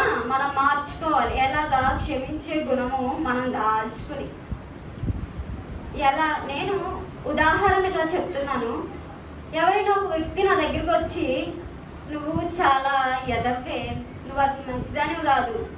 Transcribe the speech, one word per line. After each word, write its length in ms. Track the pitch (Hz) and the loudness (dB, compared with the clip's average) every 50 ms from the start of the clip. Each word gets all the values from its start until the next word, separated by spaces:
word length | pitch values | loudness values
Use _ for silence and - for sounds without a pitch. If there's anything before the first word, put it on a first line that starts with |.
| - 440 440 233 226 | 4 2 0 0 -2
మనం 280 | 247 269 277 285 269 269 | 0 0 0 0 0 2
మార్చుకోవాలి. 840 | 277 277 294 285 277 277 - - - 330 311 302 269 233 226 220 262 | 2 4 4 4 2 0 -4 -6 -4 0 2 2 2 2 2 2 2
ఎలాగా? 600 | 262 269 269 302 302 294 277 262 262 262 262 - | 2 2 2 0 0 2 2 2 4 2 2 0
క్షమించే 640 | - 302 285 254 254 - 302 311 - 330 311 311 247 | -2 -2 -2 -4 -4 -4 -6 -6 -6 -2 -2 -2 0
గుణము 520 | 254 254 247 247 247 254 262 247 247 302 320 | 0 0 0 0 0 0 0 0 0 0 -2
మనం 320 | 311 254 247 247 254 254 | 0 0 0 0 0 0
దాల్చుకుని. 760 | 208 202 214 220 220 220 - 240 - - - - 285 277 214 - - - - - - - - - - - - - - - - - - - - - - - - - - - - - - - - - - - | 0 0 2 2 2 2 0 -2 -6 -10 -10 -8 -8 -8 -8 -8 -10 -12 -8 -8 -8 -8 -8 -14 -14 -14 -14 -12 -10 -6 -4 -4 -4 -4 -6 -8 -8 -10 -8 -8 -8 -10 -10 -10 -10 -10 -10 -8 -4 2
ఎలా? 420 | 277 269 269 311 311 311 302 - - | 2 2 4 4 2 2 0 -2 -2
నేను 560 | 269 277 285 370 392 403 381 339 381 381 - - - - - - | -4 -4 -2 -2 0 -2 -2 -2 -4 -6 -6 -8 -10 -12 -8 -4
ఉదాహరణగా 760 | - 302 - 311 311 359 370 403 381 370 381 370 - - 320 320 320 359 | -2 2 4 6 6 6 6 6 6 6 6 4 2 2 2 0 2 2
చెప్తున్నాను. 760 | 320 - - - 277 285 269 262 247 226 233 - - - - - - - - - - - - - - - - - | 0 0 0 -2 -2 -2 0 0 0 0 -2 -2 -4 -4 -6 -8 -10 -12 -12 -14 -14 -14 -14 -14 -14 -10 -4 0
ఎవరైనా 380 | 320 339 370 392 415 392 403 | 4 4 6 6 6 4 4
ఒక 200 | 403 392 392 359 320 | 4 4 2 0 0
వ్యక్తి 280 | 320 - - - 370 | -2 -2 -2 0 4
నా 120 | 392 392 359 | 4 6 6
దగ్గరికి 360 | 311 302 277 - 311 311 349 | 4 4 2 0 0 2 4
వచ్చి, 640 | 320 330 330 - - 359 285 254 262 302 330 339 320 - - - - - - - - - - 294 | 4 2 2 2 -2 0 0 0 0 0 -2 -4 -6 -8 -10 -10 -12 -12 -14 -14 -14 -12 -10 -8
"నువ్వు 300 | 302 294 294 311 330 339 349 339 - - | -6 -4 -2 0 0 0 0 -2 0 2
చాలా 580 | - 269 269 269 269 277 277 262 262 262 254 254 254 240 | 4 6 6 6 4 2 2 4 2 2 0 0 -2 -2
ఎదవ్వే, 680 | 233 226 233 247 247 262 254 330 294 254 254 - 240 247 - - - - - | -2 0 0 0 0 -2 -4 -6 -6 -6 -4 -6 -6 -6 -8 -10 -12 -12 -10
నువ్వు 160 | 262 269 277 | -6 0 2
అసలు 300 | 277 277 269 269 262 262 | 2 2 0 -2 -6 -6
మంచిదానివి 540 | 247 247 - - 247 294 302 311 339 339 311 | -6 -6 -4 -4 -2 -2 -2 -2 -2 0 2
కాదు, 420 | 285 269 247 240 233 220 226 - - - | 4 4 4 2 0 -2 -4 -6 -6 -8